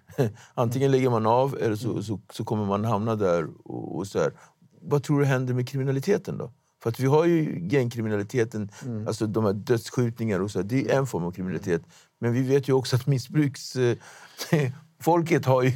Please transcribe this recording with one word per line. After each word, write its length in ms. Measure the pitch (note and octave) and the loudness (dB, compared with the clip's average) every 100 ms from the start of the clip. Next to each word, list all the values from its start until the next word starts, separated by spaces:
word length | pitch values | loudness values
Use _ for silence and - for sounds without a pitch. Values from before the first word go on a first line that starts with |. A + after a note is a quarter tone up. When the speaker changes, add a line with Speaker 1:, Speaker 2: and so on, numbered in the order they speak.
| - - | -10 -2
Speaker 1:
<laughs> 160 | A#2+ - - | -2 -2 -10
Antingen 320 | - A#2+ B2+ C#3 | -2 -2 2 2
Speaker 2:
Mm. 100 | C3+ | 4
Speaker 1:
lägger 120 | B2+ | 4
man 160 | A#2 A2 | 2 4
av 300 | A#2+ C3+ - | 4 2 0
eller 160 | A#2 G#2+ | -2 -2
så, 140 | A2 | -2
Speaker 2:
Mm. 120 | - | -4
Speaker 1:
så, 180 | G2 G2+ - | -4 -8 -8
så 120 | - | -10
kommer 200 | A2 G#2+ | -4 -2
man 200 | G2+ G2+ | 0 0
hamna 320 | A2 G#2 A2+ A2 | 0 0 0 0
där 320 | G2 E2+ D2+ - | 2 2 0 -8
och, 320 | - B1 - D#2 | -12 -10 -8 -6
och 100 | G2+ | -4
så 120 | - | 0
här. 140 | D2 - - _ _ _ | 0 -2 -14 _ _ _
Vad 200 | - C#3+ | -2 -2
tror 180 | C#3 C#3+ | 2 2
du 60 | C#3 | 2
händer 280 | C3 B2+ | 2 0
med 140 | B2 B2 | -2 -2
kriminaliteten 680 | C#3 C3+ C3+ C3+ G3+ - D3 | -4 -2 -2 0 -2 -2 -8
då? 120 | - - _ _ | -10 -14 _ _
För 80 | A#2 | -6
att 100 | A#2 | -2
vi 60 | C3 | 2
har 180 | D3 | 4
ju 440 | E3+ E3+ D3+ - F2 | 4 2 0 -4 0
gängkriminaliteten, 1000 | C#3 A#2+ A#2+ A2 G#2 G2+ B2+ A2+ G#2+ G2+ - | 0 0 -2 -2 -2 -2 -2 -2 -2 -8 -8
Speaker 2:
Mm. 220 | C3+ A2+ G#2+ | -8 -6 -6
Speaker 1:
alltså 200 | A2 A2 | -2 -2
de 180 | G#2 | 2
här 80 | A2 | 2
dödsskjutningar 880 | G2 - A#2 - - B2 A#2 A2+ F#2 | 0 0 0 0 -2 -2 -2 -2 0
och 100 | G2+ | -2
så 80 | G2 | -2
här, 80 | G2 | -2
det 240 | C3 C3 | -2 2
är 80 | C3+ | 2
en 80 | C3+ | 0
form 180 | F#2 | -2
av 80 | F2 | -4
kriminalitet. 480 | F2 F#2 D#2+ - E2 | -6 -6 -6 -2 -2
Speaker 2:
Mm. 80 | - - _ _ | -4 -16 _ _
Speaker 1:
Men 140 | A#2 | -2
vi 100 | A#2+ | 0
vet 260 | C3 C#3 C3 | 2 0 2
ju 40 | |
också 240 | C3+ B2+ A#2+ | 0 2 0
att 100 | D3 | 0
missbruks-, 920 | C3+ - D3+ C#3+ - - C3 B2 A2+ - - - - - | -2 0 0 0 -2 -8 0 0 0 -6 -20 -20 -16 -2
eh, 200 | D#3+ C3 - | 0 0 -4
<laughs> 160 | - _ | -16 _
folket 420 | - E3+ D#3+ D#3 B2+ | 2 2 2 2 4
har 160 | C3 | 4
ju 80 | B2+ | 4